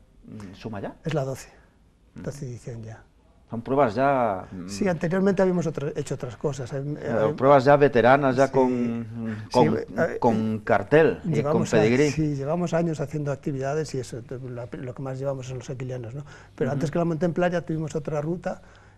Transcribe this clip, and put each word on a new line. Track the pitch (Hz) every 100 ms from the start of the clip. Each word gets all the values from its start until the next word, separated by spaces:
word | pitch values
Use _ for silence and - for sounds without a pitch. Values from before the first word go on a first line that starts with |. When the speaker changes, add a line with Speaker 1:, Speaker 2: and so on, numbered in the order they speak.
| _ _ -
Speaker 1:
mm, | 110 98
suma | 98 113 101
ya? | 165 -
Speaker 2:
Es | 160
la | 147 135
doce. | 127 - - _ _ _ _ _ -
Speaker 1:
Ujú. | 92
Speaker 2:
Doce | - 135
edición | 113 - 113
ya. | 110 110 - _ _ _ -
Speaker 1:
Son | 117
pruebas | 117 135 127 104
ya, | 139 135 117 92 -
mm, | 92 87
Speaker 2:
Sí, | 101 202
anteriormente | 160 170 190 196 190
habíamos | 190 180 156
otra, | 143 143 -
hecho | 143 139
otras | 123 110
cosas. | 156 131 120
Em, | 139 143 147
Speaker 1:
eh, | - 113 110
Speaker 2:
em, | 107
Speaker 1:
pruebas | 135 139
ya | 127 143
veteranas, | 135 120 113 139 135 123
ya | 131
Speaker 2:
sí, |
Speaker 1:
con, | 135 127 123 120 117 110 117 113 107
Speaker 2:
sí, | 107
Speaker 1:
con, | 123 123 -
Speaker 2:
eh, | - 101 165 -
Speaker 1:
con | 120 110 110 110
cartel | - 104 101 151 151 82
y | 190
con |
Speaker 2:
llevamos | 147 143 156 110
a-, | 113
Speaker 1:
pedigrí. | 107 123 147
Speaker 2:
sí, | 151 151 139
llevamos | 139 175 175
años | 170 170 151
haciendo | 143 151 143
actividades | 139 170 135 135 156 156 135
y |
eso, | 120 127 - 127 127
la, | 120 120
lo | - 127
que | -
más | 135 131
llevamos | 139 135 127
son | 127
los | -
aquilianos, | 131 127 127 110
¿no? | 139 143 - - -
Pero | 120
Speaker 1:
Ujú. |
Speaker 2:
antes | 139 147
que | 170
la | 170
Mountain | 160 175
Plaria | 156 180 175 -
tuvimos | 160 156 160
otra | 143 147
ruta | 151 175 185 - - - -